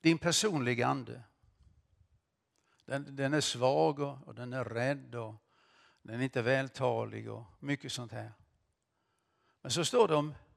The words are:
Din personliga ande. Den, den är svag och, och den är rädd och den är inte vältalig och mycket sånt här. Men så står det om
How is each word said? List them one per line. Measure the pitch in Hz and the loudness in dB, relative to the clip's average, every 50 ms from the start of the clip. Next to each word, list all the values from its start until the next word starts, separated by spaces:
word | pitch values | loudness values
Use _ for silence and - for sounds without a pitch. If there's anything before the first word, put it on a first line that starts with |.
Din | - 160 165 | 6 6 4
personliga | 156 - 170 160 - - 220 180 151 127 120 123 117 120 | 6 2 2 2 4 2 2 0 2 0 0 2 2 2
ande. | 131 139 139 120 113 120 123 117 _ _ _ _ _ _ _ - - _ _ _ _ _ _ _ _ _ _ _ _ _ _ _ _ _ _ _ _ _ _ _ | 2 0 -2 -4 -10 -14 -14 -16 _ _ _ _ _ _ _ -20 -20 _ _ _ _ _ _ _ _ _ _ _ _ _ _ _ _ _ _ _ _ _ _ _
Den, | - 127 139 143 143 139 | -8 -6 -6 -6 -8 -4
den | 135 139 135 147 | -2 0 2 2
är | 151 | 2
svag | 139 - - 123 123 127 139 156 160 160 147 139 | 2 0 0 2 2 4 4 4 4 2 2 0
och, | 143 143 135 135 - | -4 -6 -6 -12 -16
och | - 120 | -18 -14
den | 113 123 123 123 | -12 -10 -8 -6
är | 131 123 | -6 -6
rädd | 107 113 117 123 131 143 139 131 123 120 | -4 -2 0 0 0 0 -2 -6 -10 -10
och | 120 117 107 110 107 _ _ _ _ _ _ _ _ _ _ _ _ | -8 -8 -10 -12 -16 _ _ _ _ _ _ _ _ _ _ _ _
den | _ - 110 120 | _ -10 -4 -4
är | 131 | -4
inte | 131 - 131 | -2 0 0
vältalig | 113 120 135 135 135 131 _ - 135 127 117 113 113 110 107 110 110 110 | 2 4 2 2 2 -4 _ -2 0 0 0 0 -2 -4 -8 -10 -10 -10
och | 107 110 117 107 - _ | -12 -12 -14 -18 -20 _
mycket | - 139 143 139 - 131 | -4 -4 -4 -4 -4 -8
sånt | - - 120 117 | -8 -8 -8 -10
här. | - 117 110 117 110 _ - _ _ _ _ _ _ _ _ _ _ _ _ _ _ _ _ _ _ _ _ _ _ _ | -10 -10 -10 -12 -16 _ -20 _ _ _ _ _ _ _ _ _ _ _ _ _ _ _ _ _ _ _ _ _ _ _
Men | _ 131 | _ -4
så | 127 160 170 | -2 0 0
står | - - 247 226 | 2 6 6 6
det | 175 156 | 6 6
om | 147 147 151 143 - - _ _ | 2 2 0 -6 -12 -20 _ _